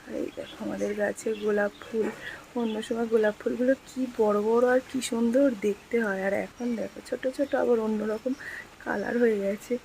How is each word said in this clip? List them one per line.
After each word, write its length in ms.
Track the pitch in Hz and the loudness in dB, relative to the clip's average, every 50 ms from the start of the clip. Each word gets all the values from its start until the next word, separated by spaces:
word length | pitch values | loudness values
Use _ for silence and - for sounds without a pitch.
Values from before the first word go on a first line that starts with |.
| - | -12
আর 80 | - 220 - | -8 -8 -6
এই 80 | - - - | -6 -6 -8
দেখো 220 | - - - - - 220 | -10 -12 -12 -12 -8 -8
আমাদের 240 | 208 202 196 202 202 208 208 | -6 -4 -2 -2 -2 -2 0
গাছের 340 | 208 202 202 - - 226 220 208 | -2 -2 -2 -2 -4 -4 -4 -2
গোলাপ 300 | 208 214 208 208 208 202 - - - | -2 0 0 2 0 -2 -4 -8 -14
ফুল, 220 | - - 220 208 214 220 - - - - - - - - 247 | -6 -2 -2 -2 -2 -4 -8 -12 -14 -14 -14 -16 -8 -6 -4
অন্য 140 | 233 220 220 214 214 | -2 -2 -2 -4 -4
সময় 220 | - 233 226 233 226 | -4 -2 -2 0 2
গোলাপ 220 | 226 226 214 214 208 - | 4 4 4 4 0 0
ফুলগুলো 320 | - 233 247 220 254 254 269 - - - | -4 -4 0 2 4 4 4 2 0 -12
কি 120 | - 254 262 247 - - | -4 -4 -4 -4 0 2
বড় 180 | 220 214 202 208 208 220 | 4 4 4 2 2 4
বড় 160 | 226 240 247 247 247 | 4 4 6 6 4
আর 60 | 262 254 - | 2 2 0
কি 80 | - 262 240 - | -6 -4 -4 -2
সুন্দর 360 | 240 226 233 233 226 262 285 277 240 196 208 | 0 2 2 4 6 6 6 4 4 2 0
দেখতে 300 | 208 202 - - - - 233 226 | -2 -2 -2 -6 -2 -2 0 0
হয়, 160 | 208 190 190 190 | 0 -2 0 0
আর 80 | 196 196 214 190 | 0 0 0 -2
এখন 200 | 190 - - 240 247 240 208 | -6 -8 -6 -4 -4 -2 -2
দেখো 180 | 196 196 - - - - | -4 -6 -8 -12 -8 -8
ছোট 140 | 254 247 - 262 262 | -6 -4 -2 -4 0
ছোট 140 | - 285 285 - 262 | 0 0 0 2 0
আবার 160 | 254 240 240 226 220 | 4 4 2 2 2
অন্যরকম 460 | 220 220 208 214 220 214 220 - 254 269 - - - - - - - - - - | 0 -2 -2 -2 -2 -4 -2 -2 -4 -4 -4 -6 -12 -12 -12 -14 -16 -20 -10 -6
কালার 300 | - - 208 196 - - 240 | -4 -4 -4 -2 -2 2 4
হয়ে 160 | 240 226 220 202 196 | 4 4 4 2 0
গেছে 300 | 196 208 214 - - 240 247 | -2 -4 -4 -4 -4 -4 -4